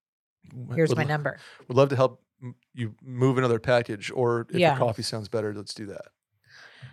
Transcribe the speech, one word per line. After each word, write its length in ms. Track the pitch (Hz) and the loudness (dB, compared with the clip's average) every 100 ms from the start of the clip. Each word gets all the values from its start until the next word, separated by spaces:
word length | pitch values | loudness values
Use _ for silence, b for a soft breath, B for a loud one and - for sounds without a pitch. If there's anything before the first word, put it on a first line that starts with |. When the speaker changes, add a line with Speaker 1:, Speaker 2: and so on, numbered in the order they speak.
| _ _ _ _ - | _ _ _ _ -20
Speaker 1:
"W-, 260 | 131 120 123 | -14 -4 2
Speaker 2:
Here's 140 | 151 | 2
Speaker 1:
would 80 | 127 | 2
Speaker 2:
my 60 | |
Speaker 1:
lo-, 40 | 147 | 0
Speaker 2:
number." 300 | 151 143 - B B - | -2 -4 -8 B B 0
Speaker 1:
would 80 | 127 | 4
love 120 | 139 | 4
to 60 | 131 | 4
help 260 | 127 113 _ _ | 0 0 _ _
m-, 140 | 127 123 _ | -18 -18 _
you 220 | 127 113 - | -8 -8 -8
move 360 | 131 123 131 127 | -12 0 2 4
another 220 | 127 113 | 2 2
package, 520 | - 120 120 101 - | 2 2 2 -6 -6
or 340 | - 120 117 113 | -2 0 0 -2
if 80 | 170 | 2
Speaker 2:
Yeah. 140 | 165 | 2
Speaker 1:
the 60 | 131 | 4
coffee 240 | 123 110 | 0 0
sounds 260 | 110 113 101 | -6 -8 -6
better, 240 | 113 107 | -4 -4
let's 200 | 104 95 | -6 -10
do 120 | - 101 | -12 -12
that." 220 | 87 - _ _ _ B B B B B | -14 -18 _ _ _ B B B B B